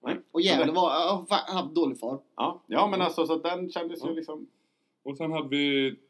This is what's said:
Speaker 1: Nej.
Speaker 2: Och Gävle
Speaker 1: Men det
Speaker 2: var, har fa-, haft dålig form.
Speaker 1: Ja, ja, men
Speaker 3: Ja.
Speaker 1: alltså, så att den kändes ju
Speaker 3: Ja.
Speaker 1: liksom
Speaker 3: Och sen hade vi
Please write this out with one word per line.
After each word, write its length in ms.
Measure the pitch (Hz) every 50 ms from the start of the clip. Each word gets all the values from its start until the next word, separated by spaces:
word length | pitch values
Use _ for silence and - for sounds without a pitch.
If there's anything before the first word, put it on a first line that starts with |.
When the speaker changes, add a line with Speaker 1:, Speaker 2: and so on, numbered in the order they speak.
| -
Speaker 1:
Nej. 140 | 127 - - - _ _
Speaker 2:
Och 80 | 165
Gävle 240 | 180 196 170 147 160
Speaker 1:
Men 80 | - 156
det 60 | 180
Speaker 2:
var, 100 | 180 165
har 320 | 135 156 175 170 202 190 185
fa-, 300 | - 202 196 - - 190
haft 220 | 185 175 139 156
dålig 240 | 170 165 139 123 -
form. 180 | - 117 131 139 - _ _
Speaker 1:
Ja, 240 | - 117 151 175 - _
ja, 200 | _ 107 - 190
men 140 | 208 196 190
Speaker 3:
Ja. 60 | 185
Speaker 1:
alltså, 200 | 170 160 - 165
så 60 | 151 160
att 100 | 160 156
den 280 | 170 175 180 180 175
kändes 340 | - 180 170 165 175 - -
ju 40 | 165
Speaker 3:
Ja. 60 | 165
Speaker 1:
liksom 320 | 160 165 - 156 156 - - _ _ _ _ _ _ _ _ _ _ _
Speaker 3:
Och 140 | 135 139
sen 160 | 139 165 156 160
hade 160 | 160 147 139
vi 480 | 139 143 143 143 139 139 135 135 - - _ _